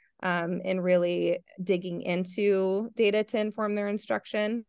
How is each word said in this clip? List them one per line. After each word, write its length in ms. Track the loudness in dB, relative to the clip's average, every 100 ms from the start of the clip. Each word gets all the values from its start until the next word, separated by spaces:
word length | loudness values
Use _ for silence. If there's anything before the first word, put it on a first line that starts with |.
| _ _
um, 380 | -2 0 -2 -4
and 180 | -2 0
really 640 | 4 4 4 2 0 -2 -6 -8
digging 400 | 0 0 0 -6
into 880 | -2 -2 -2 0 2 2 2 0 -2
data 280 | 2 2 2
to 140 | 0 -2
inform 360 | -2 -2 -2
their 140 | -2 -2
instruction. 760 | -4 -2 -4 -2 -2 -2 -4